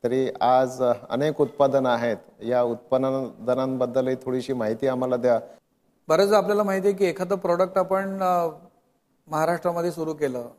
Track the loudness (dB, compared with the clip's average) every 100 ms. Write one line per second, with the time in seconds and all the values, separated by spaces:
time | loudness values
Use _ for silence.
0 | 0 0 -2 0 2 4 2 0 0 -2
1 | -2 -2 -2 0 -2 2 2 4 2 0
2 | 0 -4 -8 _ -2 0 0 -2 -2 0
3 | 0 -2 -6 -8 -2 -2 -2 -2 -2 0
4 | 0 -2 -4 -4 -4 -4 -2 0 -2 -2
5 | -2 0 2 0 -2 -20 _ _ _ _
6 | 0 2 4 4 4 0 0 2 0 2
7 | 0 0 -4 -2 0 0 0 0 0 0
8 | -2 -2 0 0 0 -6 -20 _ _ _
9 | _ _ _ -2 0 0 0 0 -2 -2
10 | -6 -2 -2 -2 -10